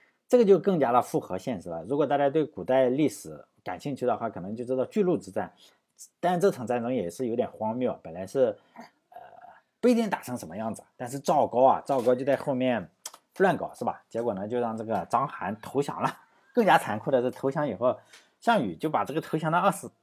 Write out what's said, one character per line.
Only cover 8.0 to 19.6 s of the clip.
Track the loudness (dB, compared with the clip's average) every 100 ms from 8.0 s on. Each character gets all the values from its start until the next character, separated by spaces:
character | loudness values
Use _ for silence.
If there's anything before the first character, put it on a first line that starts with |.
本 | -10
来 | -12 -4
是， | 2 2 0 _ -20 -20 _ _
呃， | -20 -20 -20 -20 -20 _ _
不 | 4
一 | 4
定 | 2
打 | -4
成 | -6 -10
什 | -10
么 | -8
样 | -6
子， | -8 -12 -12
但 | -10
是 | -4
赵 | 0 2 4
高 | 6
啊， | 6 6 2
赵 | 2
高 | 2
就 | 2 2
在 | 0
后 | 0
面 | 0 0 0 -4 _ -18 -18 _ 0
乱 | 2 2
搞， | -4
是 | -6 -6
吧？ | -6 _
结 | -4
果 | -4
呢， | -4 -4
就 | -2
让 | -2 -4
这 |
个 | -4 -4 -2
章 | -2 -2
邯 | -6 -8 -8
投 | -4 -4
降 | -2 -2
了。 | -4 -4 _ _ _
更 | 0
加 | 4 4
残 | 2 -6
酷 | 0
的 | 0
是， | 0
投 | -2 -4
降 | -2 -4
以 |
后， | 0 -2 -2 -8 -20 _ _
项 | 0 2
羽 | 0 -4
就 | -2
把 | 0
这 | -2
个 | -4
投 | -4 -4
降 | 0
的 |
二 | 2